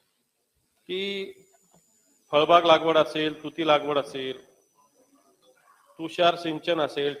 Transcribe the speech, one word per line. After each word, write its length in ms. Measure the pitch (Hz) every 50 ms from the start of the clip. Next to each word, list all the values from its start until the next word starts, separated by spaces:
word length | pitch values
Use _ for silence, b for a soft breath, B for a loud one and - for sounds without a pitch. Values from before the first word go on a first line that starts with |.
| _ _ _ _ _ _ _ _ _ _ _ _ _ _ _ _ _
की 460 | - 180 190 196 202 196 196 196 196 - _ _ _ _ _ _ _ _ _ _ _ _ _ _ _ _ _ _ -
फळबाग 340 | 151 147 156 156 170 175 170
लागवड 340 | 170 160 156 156 165 160 156
असेल, 440 | 151 - - 156 156 156 151 156
तुती 240 | - 147 - 165 160
लागवड 320 | 156 151 147 143 147 147 139
असेल, 540 | 131 - - 135 131 131 127 - - _ _ _ _ _ _ _ _ _ _ _ _ _ _ _ _ _ _ _ _ _ _ _ _ _ _ _ _ _ _ -
तुषार 380 | 165 160 - - 170 170 170
सिंचन 440 | 175 175 160 156 151 - 175 165 160
असेल, 340 | 147 131 - 143 143 143 143 -